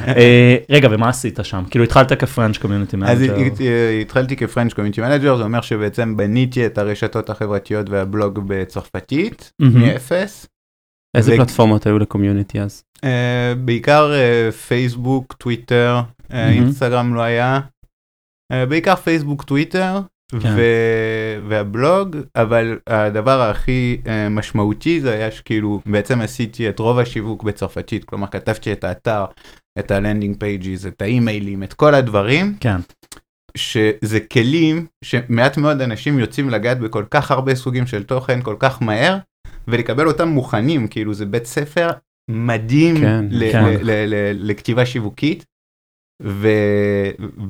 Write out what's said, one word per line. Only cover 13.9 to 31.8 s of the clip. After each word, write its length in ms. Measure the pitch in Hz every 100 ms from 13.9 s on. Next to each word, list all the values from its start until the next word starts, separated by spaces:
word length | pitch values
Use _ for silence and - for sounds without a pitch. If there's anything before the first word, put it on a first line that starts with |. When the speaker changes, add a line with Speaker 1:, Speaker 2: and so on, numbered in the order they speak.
| 147 151
Speaker 2:
אה, 380 | 147 123 120 113
פייסבוק, 840 | 107 - 123 127 120 123 135 131
טוויטר, 600 | - 123 113 - 120 120 123 117 - -
אה, 120 | 127 117
Speaker 1:
מהמם. 140 | 117
Speaker 2:
אינסטגרם 500 | 123 135 127 123 120
לא 80 | 117
היה. 380 | 117 117 123 135 139 _ _ _ _ _ _ _ -
אה, 140 | 127 127
בעיקר 300 | 156 170 180
פייסבוק, 480 | - 165 147 143
טוויטר, 560 | - 139 160 180 185 190 190 _ _ 120
Speaker 1:
כן. 120 | 110 107
Speaker 2:
ו-, 840 | 117 113 113 113 110 110 110 107 104
והבלוג, 680 | 107 101 107 143 185 196 151 143 -
אבל 420 | 113 117 113 113 -
הדבר 540 | 110 107 104 107 135
הכי, 600 | 117 101 - 127 123 123 120
אה, 220 | 110 104
משמעותי 720 | 107 104 113 104 107 160 170
זה 120 | 135
היה 180 | 107 110
שכאילו, 500 | 110 - 110 104 101 107
בעצם 360 | 104 101 123
עשיתי 480 | 110 - 117 - 113
את 100 | 95
רוב 200 | 110 123
השיווק 440 | 120 113 107 107
בצרפתית, 600 | 107 101 95 - 92 107 -
כלומר, 220 | 104 101
כתבתי 440 | 98 101 110 -
את 120 | 98
האתר, 420 | 90 92 - 107 95 - - - _ -
את 120 | 98
הלנדינג 440 | 101 104 107 101 101
פייג'יז, 460 | 104 101 92 92 95
את 160 | -
האימיילים, 600 | 98 123 117 104 98 98
את 100 | 95
כל 220 | -